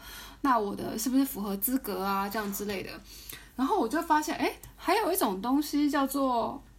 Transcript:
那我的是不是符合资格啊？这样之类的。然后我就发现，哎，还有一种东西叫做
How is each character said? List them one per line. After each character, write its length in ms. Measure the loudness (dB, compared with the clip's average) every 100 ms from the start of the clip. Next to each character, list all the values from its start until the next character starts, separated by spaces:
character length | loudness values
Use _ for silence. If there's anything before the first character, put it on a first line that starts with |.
| -14 -16 -18 -2
那 180 | 2 2
我 160 | 0
的 240 | -4 -6 -4
是 120 | 0
不 80 | 2
是 80 | 2
符 160 | -2
合 160 | -6 -4
资 200 | -2 -2
格 220 | -2 -4
啊？ 280 | -2 -2 -2
这 100 | -4
样 140 | -4
之 100 | -6
类 180 | -6 -6
的。 80 | -8 -14 -18 -20 -18 -18 -12 -4
然 100 | 2
后 100 | 2
我 80 | 2
就 120 | 2
发 180 | 4 4
现， 120 | 2 0
哎， 160 | -2 -2 -14 -4
还 180 | 2 4
有 160 | 4
一 60 | 2
种 240 | 0 0
东 200 | 0 2
西 280 | 2 2 2
叫 180 | 2 0
做 560 | 2 2 2 0 -6 -14